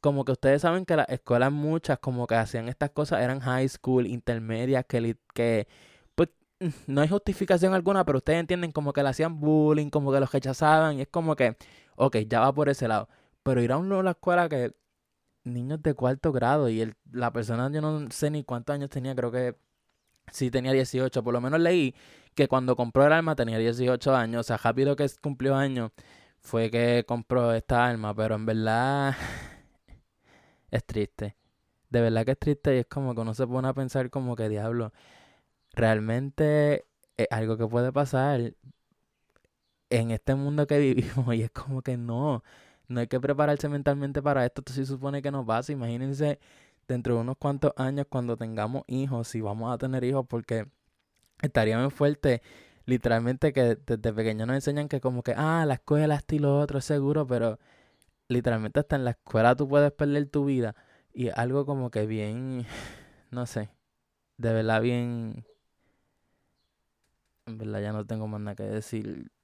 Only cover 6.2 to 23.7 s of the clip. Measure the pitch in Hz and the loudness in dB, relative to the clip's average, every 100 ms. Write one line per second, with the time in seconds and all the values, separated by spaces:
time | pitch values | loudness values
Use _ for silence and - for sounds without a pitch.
6.2 | 165 _ _ _ 180 - - 139 156 202 | 0 _ _ _ -8 -6 -4 0 2 2
7.2 | - 190 190 175 185 185 175 196 175 160 | -2 -2 2 4 4 2 2 2 2 2
8.2 | - 160 165 180 175 151 147 139 139 131 | 2 0 2 -2 -2 -2 -2 0 0 0
9.2 | 160 160 147 156 151 151 147 151 139 135 | -2 0 4 6 6 4 2 0 2 2
10.2 | 135 139 - 131 156 156 160 143 139 175 | 2 0 -2 0 4 6 4 0 -4 -2
11.2 | 165 147 123 113 - - _ - 135 117 | -2 2 2 0 -16 -20 _ 0 2 2
12.2 | 110 117 127 139 143 139 120 107 107 _ | 0 4 4 4 0 0 0 0 -2 _
13.2 | _ _ - 123 120 135 190 196 190 175 | _ _ 0 2 2 0 0 0 0 -2
14.2 | - 175 170 147 120 - _ _ _ _ | 2 2 2 0 -4 -6 _ _ _ _
15.2 | _ _ 123 120 123 156 151 139 127 135 | _ _ -8 -6 -6 -2 -2 0 0 0
16.2 | 165 131 117 151 131 113 113 - - 123 | 0 2 2 2 2 0 -2 -6 -14 -4
17.2 | 120 117 113 117 131 151 156 156 139 - | -4 -2 -4 -2 -2 -2 -2 -4 -6 -4
18.2 | 147 151 135 120 120 143 139 143 131 127 | -2 -2 -6 -8 -4 -6 -4 -6 -6 -4
19.2 | 120 123 123 - _ _ _ _ _ _ | -4 -2 -4 -6 _ _ _ _ _ _
20.2 | - - 127 127 127 135 127 127 131 - | -18 -4 -2 0 2 2 2 -2 -2 -2
21.2 | 117 120 127 156 170 180 135 - - - | 0 -2 0 2 4 4 2 -4 -20 -20
22.2 | _ - 139 131 127 123 120 135 143 160 | _ 0 2 2 2 0 2 4 6 6
23.2 | 165 156 117 113 113 | 2 -2 0 0 0